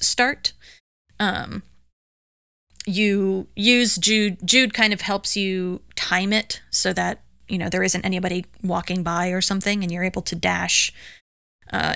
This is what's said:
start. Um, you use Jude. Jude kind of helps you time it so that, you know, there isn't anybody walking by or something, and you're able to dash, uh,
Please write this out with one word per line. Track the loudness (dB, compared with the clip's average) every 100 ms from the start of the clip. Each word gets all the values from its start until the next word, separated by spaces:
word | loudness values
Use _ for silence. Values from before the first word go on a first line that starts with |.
| 2
start. | 2 2 0 -6 -6 -12 -20 _ _ _ -4
Um, | -2 -2 -6 -10 -12 -20 _ _ _ _ _ _ _ _ _ -10 -4
you | 0 2 2 2 -2 -6 0
use | 4 6 4 2
Jude. | 2 2 2 0
Jude | 2 4 4
kind | 2 2
of | 2
helps | -2 -2 -2 -2
you | -2 -2 -4 -6 -10
time | -8 -2 0 2
it | 0 -2 -8 -4
so | 0 0
that, | 0 -2 -4 -12 -20 -6
you | -4
know, | -2
there | 0
isn't | 2 0
anybody | 0 -2 0 -2 -6 -6
walking | -2 -2 -2 -4
by | -2 0 0
or | 0
something, | 0 0 0 0
and | -2
you're | -2
able | -4 -4
to | -4 -2
dash, | 0 0 0 2 0 -4 -18 -20 _ _ _ _ -8
uh, | -2 0